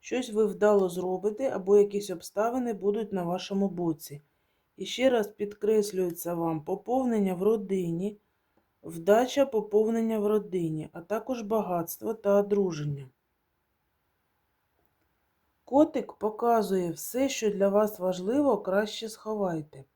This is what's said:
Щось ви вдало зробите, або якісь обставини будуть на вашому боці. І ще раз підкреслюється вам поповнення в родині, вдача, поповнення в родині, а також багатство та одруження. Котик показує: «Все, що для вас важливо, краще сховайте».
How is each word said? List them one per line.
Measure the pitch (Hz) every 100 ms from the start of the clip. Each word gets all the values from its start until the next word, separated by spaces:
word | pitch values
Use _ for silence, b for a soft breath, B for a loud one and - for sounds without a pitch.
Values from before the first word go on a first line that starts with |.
Щось | - 247 254
ви | 208 214
вдало | 190 208 208 190
зробите, | 175 180 185 202 214 269
або | 196 185 208
якісь | 202 202 202
обставини | 175 - - 220 254 240
будуть | 208 190 208 214
на | 196
вашому | 170 180 - 196 196
боці. | 170 175 156 - 147 _ _ _ _ _ -
І | 196
ще | - 262
раз | 240 214
підкреслюється | - 208 - 202 220 202 185 185 175 170
вам | 170 170 160
поповнення | 151 196 - 254 254 220 196
в | 175
родині, | 202 226 190 190 170 165 196 208 _ _ _ _ _ _
вдача, | 160 165 165 214 247 277 277
поповнення | 220 208 208 220 226 226 220
в | 202
родині, | 214 180 180 165 156 156
а | 170
також | 170 220 220 247
багатство | 208 220 180 175 165 - 214
та | 214 202 202
одруження. | 202 202 190 156 147 139 131 _ _ _ _ _ _ _ _ _ _ _ _ _ _ _ _ _ _ _ _ _ _ _ _ _
Котик | - 262 302 285 202
показує: | - 208 214 240 233 196 190 175
«Все, | 160 - 240 269
що | 269 220
для | 190 196
вас | 202 214 208
важливо, | 185 180 185 262 285 208
краще | - 190 214 - 226
сховайте». | - 214 214 190 165 151 139 135